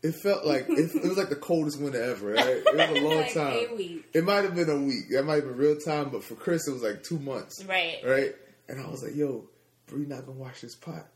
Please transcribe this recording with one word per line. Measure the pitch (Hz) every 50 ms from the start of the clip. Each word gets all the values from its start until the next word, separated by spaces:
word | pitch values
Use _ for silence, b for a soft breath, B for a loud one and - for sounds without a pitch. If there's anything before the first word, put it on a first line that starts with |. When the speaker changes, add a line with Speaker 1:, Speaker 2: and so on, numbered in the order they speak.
| -
Speaker 1:
It | 156
felt | 165 - - 202 202 - -
like, | 156 - - - -
it, | 339 277 160 165 -
it | 311 - 160
was | 185 190
like | 190 -
the | 180
coldest | - - - 175 165 156 151 143 139
winter | 143 143 131 123
ever, | 113 123 120 110 107 101 104
right? | 113 123 170
It | 170 156 - 605 -
was | 156 - 156 156 143
a |
Speaker 2:
<laughs> | 143
Speaker 1:
long | 151 160 156
Speaker 2:
Like, | 156 - -
Speaker 1:
time. | - 151 139 127 117 - -
Speaker 2:
a | -
week. | 220 190 175 170 160 - - -
Speaker 1:
It | 156 165
might | 190 202 202 196
have | 190 180
been | 175 170 156
a | 147 143
week. | 139 139 131 117 - -
That | 107 135 139
might | 151 156
have | 151 143
been | 131 123 123
real | 139 147 151 147
time, | - 170 151 151 143 139
but | 131 107 95
for | - 117
Chris, | - - - 175 160 - 147
it |
was, | 135 127 120
like, | 107 104 101 -
two | - 175 160
months. | 139 139 131 113 90 - - - 196
Speaker 3:
Right. | 190 190 185 175 165 160 - -
Speaker 1:
Right? | 123 131 135 139 139 - - - - - _ _ -
And | 131 131
I | 131 127
was | 131 127
like, | 120 - -
"Yo, | 147 147 139 127 113 - - b b b b b _ _ -
Bree | 143 139 147
not | 143 143 127 131 131
gonna | 135 131
wash | 131 127 127 -
this | - 120 -
pot. | - - 170 165 160 - - _